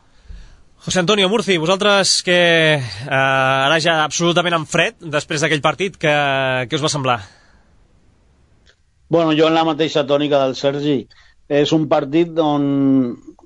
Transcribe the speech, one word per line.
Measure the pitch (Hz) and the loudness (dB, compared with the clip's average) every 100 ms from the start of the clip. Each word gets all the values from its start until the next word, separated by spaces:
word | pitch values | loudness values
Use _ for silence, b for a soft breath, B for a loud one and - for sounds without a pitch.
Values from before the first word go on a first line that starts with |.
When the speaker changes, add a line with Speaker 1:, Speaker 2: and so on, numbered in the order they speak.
| b b b b b b _ _ - | b b b b b b _ _ -6
Speaker 1:
José | 185 | -2
Antonio | 170 214 185 | 0 2 2
Murci, | 220 196 196 | 0 0 0
vosaltres | 160 190 208 202 180 - 185 | 0 0 2 2 2 0 0
que, | 175 170 165 156 147 | 2 4 4 2 0
eh, | 120 - 139 | -4 -10 -2
ara | 135 135 135 131 135 139 160 | 0 2 2 2 2 2 2
ja | 170 160 | 2 0
absolutament | 151 - 170 170 175 170 | 0 0 0 0 0 -2
en | 151 | -2
fred, | 160 196 - | -2 -2 -4
després | 165 147 - 156 | -6 -6 -4 -4
d'aquell | 151 156 156 | -2 0 -2
partit, | 143 190 - | -2 -6 -4
que, | 156 147 143 135 131 127 120 | 0 0 0 -2 -2 -2 -4
què | 151 | -4
us | 151 | -4
va | |
semblar? | 147 131 117 b b b b b b _ _ _ _ _ _ _ _ _ _ _ _ - | -2 -2 -2 b b b b b b _ _ _ _ _ _ _ _ _ _ _ _ -2
Speaker 2:
Bueno, | 165 160 156 | 0 2 2
jo | 160 | 2
en | 165 | 2
la | 165 | 0
mateixa | 147 156 151 135 | 0 -2 -2 0
tònica | 143 147 143 | 0 2 0
del | 131 127 | 0 -2
Sergi. | 139 143 147 131 - b b _ - | -4 -2 -2 -2 -4 b b _ -2
És | 143 147 | 0 2
un | 160 147 | 0 2
partit | 156 139 156 170 160 | 0 2 0 0 0
on, | 151 147 143 139 135 135 123 - - - | 0 0 0 0 2 2 0 -6 -16 -16